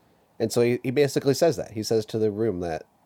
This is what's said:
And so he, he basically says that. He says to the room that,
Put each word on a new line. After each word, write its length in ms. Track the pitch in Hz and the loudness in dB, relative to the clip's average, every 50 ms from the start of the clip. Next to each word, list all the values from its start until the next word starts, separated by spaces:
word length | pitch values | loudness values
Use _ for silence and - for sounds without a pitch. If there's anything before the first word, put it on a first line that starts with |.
| _ _ _ _ _ _ _ _ | _ _ _ _ _ _ _ _
And 120 | 117 107 | -2 0
so 100 | - 123 | 2 2
he, 180 | 120 120 123 120 - | 2 2 2 0 -2
he 80 | 131 | -2
basically 420 | 123 147 143 131 - 147 - 139 131 | 0 2 2 2 0 0 0 0 2
says 220 | - 170 165 139 - | 4 2 2 2 0
that. 140 | - - | -6 -8
He 120 | - 110 104 | -8 -8 -2
says 220 | - 113 110 107 - | 0 0 0 0 0
to 100 | - 113 | -2 0
the 120 | 107 110 | 0 0
room 280 | 98 104 113 113 95 87 | 0 0 -2 -2 -2 -2
that, 220 | 90 85 80 - - - _ _ _ | -4 -4 -4 -6 -8 -12 _ _ _